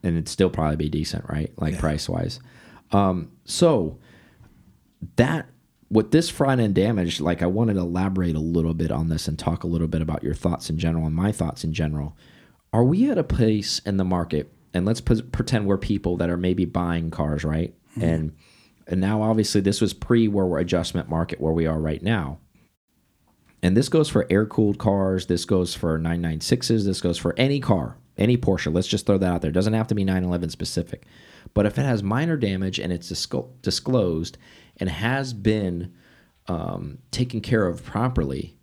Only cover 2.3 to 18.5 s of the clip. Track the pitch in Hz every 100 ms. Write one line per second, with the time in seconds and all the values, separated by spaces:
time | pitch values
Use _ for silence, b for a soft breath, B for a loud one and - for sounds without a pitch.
2.3 | - B B B B _ 101 98 90 80
3.3 | - - - 170 131 80 - b b b
4.3 | b b b - _ _ _ - - 123
5.3 | 160 - _ _ _ _ 107 107 156 170
6.3 | - 139 127 110 92 101 110 87 82 76
7.3 | 85 85 98 113 98 87 90 95 92 87
8.3 | 78 80 85 80 82 82 64 82 80 -
9.3 | 76 - 85 85 85 80 82 78 76 -
10.3 | 76 90 85 - 80 82 82 78 80 98
11.3 | 107 80 - 80 78 78 76 73 - b
12.3 | b b b _ 113 123 180 269 220 -
13.3 | - 110 107 101 - - 98 92 90 85
14.3 | 76 - _ _ 90 95 117 - 110 -
15.3 | - - 107 101 98 - 101 90 90 87
16.3 | 87 92 92 85 90 87 85 82 - 76
17.3 | 76 76 78 87 - _ - 85 80 78
18.3 | - b